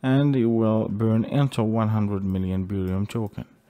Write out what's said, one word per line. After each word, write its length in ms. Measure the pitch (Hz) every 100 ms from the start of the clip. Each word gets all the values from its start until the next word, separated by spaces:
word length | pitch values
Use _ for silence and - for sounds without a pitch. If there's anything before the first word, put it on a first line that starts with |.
and 320 | 131 135 143
it 120 | 135 117
will 420 | 113 110 110 110
burn 380 | 101 113 110 113
into 360 | 139 139 -
one 280 | 107 110 110
hundred 340 | 110 101 101
million 420 | 98 95 92 95 92
Berium 400 | 98 92 95 101
token. 400 | 117 104 - 120 _